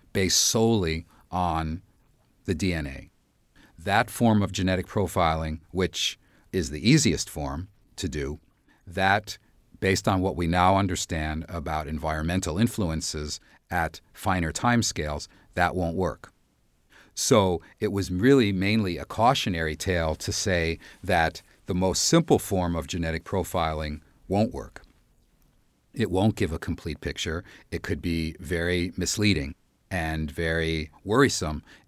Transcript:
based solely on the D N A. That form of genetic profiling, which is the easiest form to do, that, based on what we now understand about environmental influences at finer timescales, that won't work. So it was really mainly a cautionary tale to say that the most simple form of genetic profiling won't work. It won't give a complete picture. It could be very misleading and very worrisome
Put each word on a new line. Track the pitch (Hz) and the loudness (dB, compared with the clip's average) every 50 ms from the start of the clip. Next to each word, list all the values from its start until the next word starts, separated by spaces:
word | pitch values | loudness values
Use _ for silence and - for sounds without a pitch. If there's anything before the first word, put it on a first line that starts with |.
| _ _ | _ _
based | - 101 95 82 - - | -2 0 0 2 2 2
solely | - - - 117 113 113 117 107 90 80 80 82 82 - _ - _ _ | 2 2 2 4 4 4 4 2 2 0 -2 -4 -6 -10 _ -20 _ _
on | - 90 90 87 80 80 80 80 78 95 - _ _ _ _ _ _ _ _ _ _ _ _ | -2 0 0 0 0 0 -2 -4 -6 -8 -10 _ _ _ _ _ _ _ _ _ _ _ _
the | - 92 | -6 -4
D | 78 101 92 87 | -2 -2 -2 -2
N | 78 73 | -2 -4
A. | 69 67 65 - - _ _ _ _ _ _ _ _ _ - - _ _ - | -8 -10 -12 -16 -20 _ _ _ _ _ _ _ _ _ -20 -20 _ _ -10
That | - 104 98 110 120 - | -2 0 2 2 2 0
form | - - 117 117 110 104 | 0 2 4 4 6 4
of | 101 95 | 2 0
genetic | 95 - 92 92 92 92 - | -2 -2 0 0 0 0 -2
profiling, | - - 110 95 85 - 95 87 80 80 80 80 78 78 80 - _ | -2 -2 -2 -2 0 2 2 2 2 2 0 -2 -4 -6 -8 -10 _
which | - 90 92 87 - - - - - - _ _ _ _ _ _ | -2 -2 -2 0 -2 -4 -6 -6 -6 -10 _ _ _ _ _ _
is | - 92 80 71 | -4 -4 -2 -4
the | 73 76 76 113 | -4 0 2 4
easiest | 151 151 - 101 76 71 - - | 4 6 4 2 0 0 -4 -8
form | - 76 73 67 67 78 95 - _ _ _ _ _ | -8 -8 -6 -6 -6 -8 -10 -12 _ _ _ _ _
to | - - 80 | -8 -6 -6
do, | 73 76 69 69 76 78 _ _ _ _ _ _ _ _ _ | -4 -6 -6 -6 -8 -10 _ _ _ _ _ _ _ _ _
that, | - 85 95 95 95 98 107 - - - - _ _ _ _ _ _ - - | -8 -2 2 2 4 4 2 0 -4 -14 -16 _ _ _ _ _ _ -6 0
based | - 95 95 92 - 110 | 2 2 2 2 2 2
on | 95 92 | 2 2
what | 90 95 - | 2 0 0
we | 85 90 | 0 0
now | 82 87 90 90 92 98 | 2 4 6 6 6 6
understand | 98 101 92 90 - - - 87 80 78 78 76 80 80 | 4 2 0 -2 -4 -4 -4 -4 -2 -2 -2 -4 -6 -6
about | - - 82 76 85 80 78 76 | -8 -8 -8 -6 -4 -4 -4 -4
environmental | 73 78 76 71 78 78 78 78 82 87 95 92 87 78 | -4 -6 -4 -4 -4 -2 -2 -2 0 0 0 0 0 0
influences | 92 117 107 - - 101 82 80 80 - - - 76 76 73 - - _ _ - _ _ - | 2 0 0 0 0 -2 0 -2 -2 -4 -6 -6 -6 -6 -8 -8 -12 _ _ -20 _ _ -4
at | 92 87 82 80 - - - _ | -2 -2 -2 -2 -4 -10 -20 _
finer | - - - 104 92 90 85 80 | -16 -6 -2 -2 0 0 0 -2
timescales, | 78 - - 123 120 120 107 - - - 78 76 73 73 - - _ _ _ _ - | -2 0 0 2 2 2 2 0 -2 -4 -4 -4 -6 -8 -8 -12 _ _ _ _ -2
that | 95 87 85 - | 0 0 0 0
won't | 92 87 82 82 | 0 -2 -2 0
work. | 90 92 80 62 - - - _ _ _ _ _ _ _ _ _ _ _ _ - - - _ _ | 0 -2 -2 -2 -6 -14 -20 _ _ _ _ _ _ _ _ _ _ _ _ -20 -20 -20 _ _
So | - - - 127 110 98 92 87 82 - - - - | -4 2 4 4 6 6 4 2 -2 -6 -10 -8 -6
it | 107 101 98 | -4 -2 -2
was | 98 92 92 | -2 -2 -2
really | 92 92 104 127 139 135 113 104 | 0 4 6 6 8 6 6 4
mainly | 98 92 98 101 107 113 104 92 85 | 2 0 2 2 2 2 0 0 -2
a | 69 71 | -6 -8
cautionary | - - - 110 123 139 - - 113 90 82 82 78 78 | -6 0 2 4 4 4 2 0 -2 -2 -2 -2 -2 -4
tale | 78 - 95 90 85 82 80 78 | -4 -2 0 0 0 0 -2 -2
to | - - - 98 | -4 -6 -6 -6
say | - - 101 92 87 82 82 80 - - - - - | -2 0 0 0 2 2 0 -2 -4 -8 -16 -20 -10
that | - 90 95 85 80 80 - - - _ _ _ _ | -2 0 2 2 2 2 -2 -6 -14 _ _ _ _
the | - 95 | -4 -2
most | 90 95 92 87 - | 0 2 2 2 0
simple | - - - 170 160 - 143 143 | 2 4 4 4 4 4 4 2
form | - - 104 92 87 85 82 | 2 0 -2 0 0 0 -2
of | 82 76 | -4 -4
genetic | - - 87 82 80 80 80 - | -4 -4 -4 -4 -4 -4 -6 -6
profiling | - - 95 85 - - 90 82 80 78 78 78 76 76 76 - _ _ _ _ | -4 -4 -4 -2 -2 -2 -2 -2 -2 -2 -4 -6 -6 -8 -10 -12 _ _ _ _
won't | - 92 101 113 - - | -2 0 0 0 0 -2
work. | 67 - - - - - - _ _ _ _ _ _ _ _ _ _ _ _ _ _ _ _ _ _ _ _ - | -8 -12 -12 -16 -20 -20 -20 _ _ _ _ _ _ _ _ _ _ _ _ _ _ _ _ _ _ _ _ -6
It | - 113 90 | -4 -2 0
won't | 87 92 101 110 104 | 2 2 2 2 2
give | - 107 80 | 0 -2 -2
a | 80 82 | -2 -4
complete | - - 82 - - 82 76 - | -4 -6 -6 -6 -6 -8 -8 -6
picture. | - 76 73 - - - 80 87 - - - - _ _ | -6 -8 -6 -6 -6 -6 -6 -6 -8 -12 -18 -20 _ _
It | - 82 - | -10 -8 -6
could | - 95 73 | -6 -6 -4
be | 76 85 82 82 80 80 80 - | -2 -2 -2 -2 -2 -4 -6 -8
very | 76 71 90 85 85 87 90 87 85 90 - | -6 -4 -4 -2 0 0 0 0 0 -2 -4
misleading | - 87 - - - 104 104 95 76 69 71 73 - _ _ _ _ _ - | -4 -4 -2 0 2 2 2 2 2 0 -6 -8 -14 _ _ _ _ _ -6
and | - 90 80 80 80 78 78 76 | -4 -4 -2 -2 -2 -2 -4 -4
very | 78 - 82 82 82 82 80 80 80 80 78 - - _ - | -4 -4 -2 0 0 0 0 0 -2 -2 -4 -8 -12 _ -4
worrisome | 95 107 131 143 110 - - 92 78 73 76 - - - - _ | 0 2 4 4 4 2 0 -4 -4 -4 -6 -10 -14 -20 -20 _